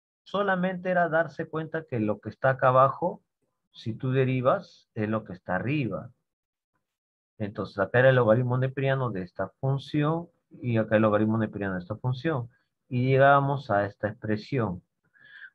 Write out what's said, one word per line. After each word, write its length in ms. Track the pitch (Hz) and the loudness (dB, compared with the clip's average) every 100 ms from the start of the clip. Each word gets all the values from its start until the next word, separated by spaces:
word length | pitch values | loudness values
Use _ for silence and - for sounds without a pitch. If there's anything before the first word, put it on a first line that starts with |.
| _ _ | _ _
solamente 680 | - 190 202 185 180 180 185 | -8 -2 0 0 -2 -4 -2
era 200 | 180 170 | 0 2
darse 380 | 160 160 - 160 | 2 -2 -4 -8
cuenta 380 | 156 160 160 160 | -6 -6 -8 -6
que 140 | 120 | -2
lo 200 | 107 104 | -2 -2
que 100 | 110 | -6
está 220 | - 135 | -2 0
acá 180 | 127 131 | 2 4
abajo, 520 | 127 135 - 175 202 _ _ _ _ _ | 6 4 2 -6 -6 _ _ _ _ _
si 220 | - 117 | -14 -10
tú 180 | 110 131 | -6 -2
derivas, 800 | 131 131 131 127 190 - - _ 113 | 0 0 2 2 0 -2 -20 _ -6
es 140 | 107 | -4
lo 140 | 110 | -4
que 100 | 107 | -6
está 220 | 92 - 92 | -14 -4 -4
arriba. 560 | 107 151 113 90 - _ _ _ _ _ _ _ _ _ _ _ _ - | -2 -2 -2 -6 -10 _ _ _ _ _ _ _ _ _ _ _ _ -10
Entonces, 400 | 104 107 92 101 | -10 -8 -8 -4
acá 200 | 98 120 | 0 4
era 100 | 131 | 4
el 60 | 127 | 6
logaritmo 420 | 117 113 123 123 | 4 4 2 -2
neperiano 520 | 131 135 135 135 123 | -2 -2 -2 -2 -2
de 120 | 95 | -6
esta 260 | 90 - 95 _ | -8 -8 -10 _
función, 680 | 135 135 - 151 147 165 170 _ _ - | -4 -4 -4 -2 0 -2 -6 _ _ -10
y 160 | 123 113 | -2 0
acá 180 | 110 107 | 2 2
el 40 | |
logaritmo 360 | 110 104 107 110 | 4 2 2 0
neperiano 380 | 107 98 101 92 | -2 -4 -6 -6
de 60 | |
esta 140 | 87 107 | -8 -8
función. 540 | 127 131 165 143 117 _ _ _ - | -6 -4 -4 -4 -6 _ _ _ -8
Y 200 | 123 131 | -2 2
llegamos 640 | 131 139 139 139 139 139 | 6 6 6 4 -2 0
a 140 | 101 101 | 0 0
esta 220 | - 104 | -4 -8
expresión. 760 | 107 107 107 - 135 104 90 - _ _ _ - - - | -6 -4 -4 -4 -4 -4 -6 -12 _ _ _ -20 -20 -20